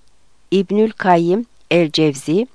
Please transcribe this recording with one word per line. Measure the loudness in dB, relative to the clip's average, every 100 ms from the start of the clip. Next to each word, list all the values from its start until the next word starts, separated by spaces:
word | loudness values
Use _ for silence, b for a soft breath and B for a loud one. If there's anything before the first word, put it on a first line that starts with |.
| -12 -20 -20 -20 _
İbnül | -2 0 0 0
Kayyim | 0 0 2 2 -2 -4 -12 -2
El | 0 0
Cevzi | 0 0 -2 -2 -2 -4